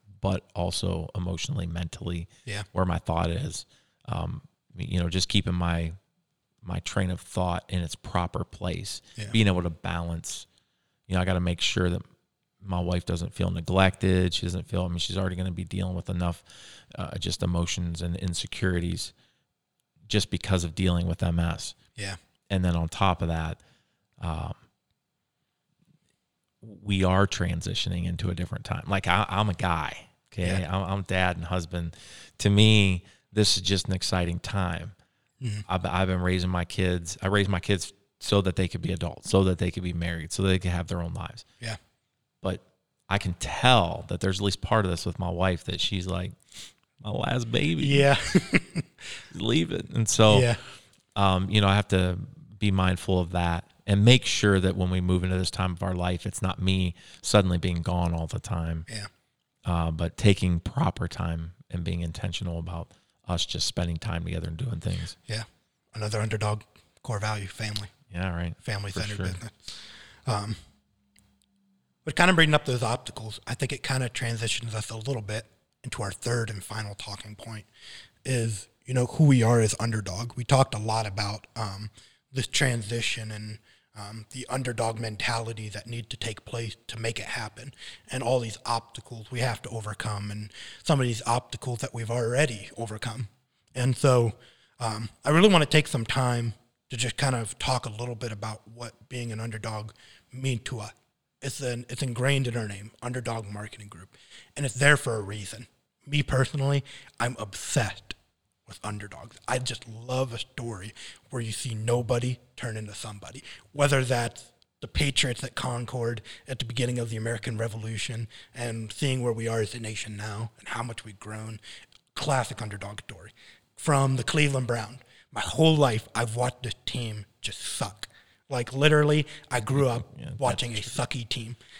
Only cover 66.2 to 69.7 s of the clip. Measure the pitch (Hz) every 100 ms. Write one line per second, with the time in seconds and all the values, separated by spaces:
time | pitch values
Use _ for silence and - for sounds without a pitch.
66.2 | 110 107 107 107 - _ _ _ - 104
67.2 | 107 107 95 - 110 104 101 _ _ 85
68.2 | 92 85 87 - - 101 101 - 104 101
69.2 | 90 90 113 - -